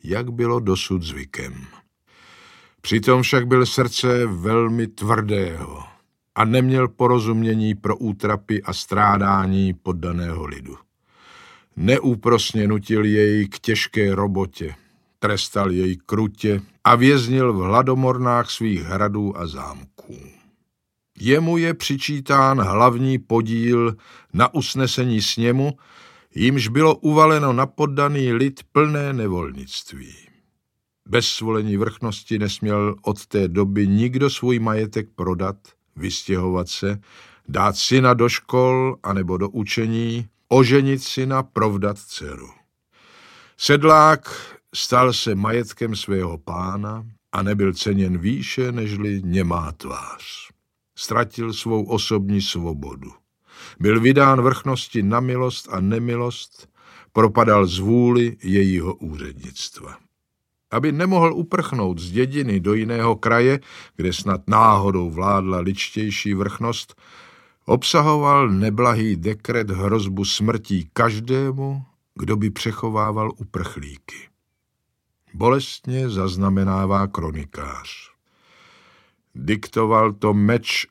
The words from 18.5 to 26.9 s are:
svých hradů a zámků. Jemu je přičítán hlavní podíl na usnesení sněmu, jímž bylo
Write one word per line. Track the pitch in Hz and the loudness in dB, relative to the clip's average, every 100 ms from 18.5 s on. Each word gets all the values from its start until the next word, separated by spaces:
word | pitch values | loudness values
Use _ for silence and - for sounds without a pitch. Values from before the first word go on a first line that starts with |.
svých | - 113 92 | -4 -2 -2
hradů | 80 95 104 104 101 - | -2 -2 -2 0 -4 -4
a | 82 | -8
zámků. | 67 71 73 67 - - - - - _ _ _ _ _ _ _ - | -10 -12 -14 -20 -20 -20 -20 -20 -20 _ _ _ _ _ _ _ -6
Jemu | 107 143 165 170 | 2 2 4 2
je | 165 | 0
přičítán | 165 - 139 - 147 135 139 135 135 | -2 -4 -4 -4 -6 2 4 4 4
hlavní | 98 101 123 120 131 131 | 2 4 4 4 0 -2
podíl | - 117 113 113 117 120 117 107 - - _ | 0 0 0 0 2 2 2 -2 -10 -20 _
na | - 123 | 0 2
usnesení | 156 - 131 127 - 123 110 | 2 -2 -2 -2 0 0 0
sněmu, | 98 - 117 127 143 139 _ - - - _ | 0 0 0 2 0 -4 _ -20 -20 -20 _
jímž | - 117 139 110 | 0 2 2 0
bylo | 127 160 | 4 4